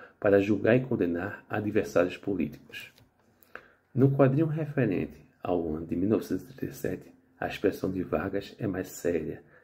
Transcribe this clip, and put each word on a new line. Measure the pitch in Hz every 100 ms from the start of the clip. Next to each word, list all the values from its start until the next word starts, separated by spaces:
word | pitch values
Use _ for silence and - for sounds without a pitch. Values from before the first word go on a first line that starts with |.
| - _
para | 107 101
julgar | 98 107 110
e | 127
condenar | 131 107 87 85 98 - -
adversários | 107 107 104 90 87 90 -
políticos. | - 95 73 - - - - _ _ _ _ _ _ - - _ _
No | - 135
quadrinho | 135 135 139 160
referente | 151 147 - 113 85 78 - - _
ao | - 87 82
ano | 78
de | 82
mil | 87 98
novecentos | 107 - -
e | -
trinta | -
e | -
sete, | - - 92 - - _ _
a | -
expressão | - 98 - 95
de | 95
Vargas | 85 80 95 98 - -
é | 104
mais | 92 90
séria, | - 85 85 76 - - _